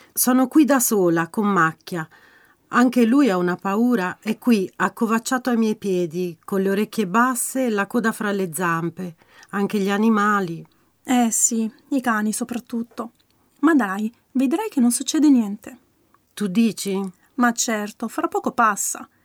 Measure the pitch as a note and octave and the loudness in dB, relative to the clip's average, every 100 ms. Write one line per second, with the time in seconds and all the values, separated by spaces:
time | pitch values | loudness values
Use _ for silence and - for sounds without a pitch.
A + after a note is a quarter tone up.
0 | _ - B3 B3+ B3+ D#4 C4 C4+ - G#3+ | _ -4 2 2 4 4 6 4 2 2
1 | F3 E3 E3 - G3+ F#3+ D#3+ - - F3 | 2 2 -2 -2 0 2 2 0 -12 -10
2 | D#3+ _ _ _ _ _ - A#3+ B3 B3 | -10 _ _ _ _ _ -4 2 2 4
3 | A3+ C#4 C4 F#3 F3+ F3+ G3 G3+ B3 A#3 | 4 4 4 2 0 -2 -2 0 0 0
4 | F3+ - A3 A3 B3 A3 F3+ - F#3 - | -4 -6 -8 -2 2 2 0 -2 -4 -2
5 | A3 A3+ - B3+ B3+ A#3 A3 G#3+ G3+ F3+ | -2 -2 -2 -4 -2 0 0 -2 -2 -2
6 | F3 E3+ F3+ E3 - G3 F#3+ G3 G#3+ - | -2 -4 -6 -8 -6 -2 0 0 -2 -4
7 | F#3+ G#3 B3+ B3 - C4 B3+ G#3 G3 B3 | 0 2 2 0 -4 -2 -2 -2 -2 -2
8 | A3+ A3+ G#3 G3+ F#3 D3+ F3 E3 E3 E3 | -2 -2 -4 -4 -4 -4 -2 -2 -4 -8
9 | F3+ D#3+ _ - - G3 G3+ G#3+ G3 G3+ | -14 -14 _ -20 -10 -4 -2 -2 0 0
10 | A3 G#3+ G#3 G3+ F3+ E3 D#3 _ _ _ | 2 2 2 0 -2 -8 -14 _ _ _
11 | - B3 A#3 - - A3+ A3 - - C#4 | -2 0 2 0 0 0 -4 -6 -4 -2
12 | B3 G#3+ G#3+ G#3 A#3+ A#3+ - A#3 A#3 - | 0 -2 -2 -4 -6 -8 -6 -8 -8 -10
13 | A#3 _ _ _ _ - D4 D4 G3+ G3 | -14 _ _ _ _ -2 2 2 2 -2
14 | G#3+ _ _ B3+ C4 E4 A4 C#4+ A#3+ - | -6 _ _ -2 0 0 -2 2 2 2
15 | - D#4 D4+ B3+ G#3 G#3 - B3+ _ _ | -2 2 6 4 2 -6 -14 -20 _ _
16 | _ _ _ - G#3 F#3 A3+ - G3+ F#3+ | _ _ _ -8 -2 2 0 0 -6 -4
17 | F#3+ - _ - A#3+ A#3 - G#3+ G#3 - | -6 -10 _ -2 0 0 -4 -4 -6 -8
18 | A3+ - E4+ G4+ C4 - A3 G3 - - | -8 -6 -4 -2 -4 0 0 0 -6 -8
19 | - _ | -14 _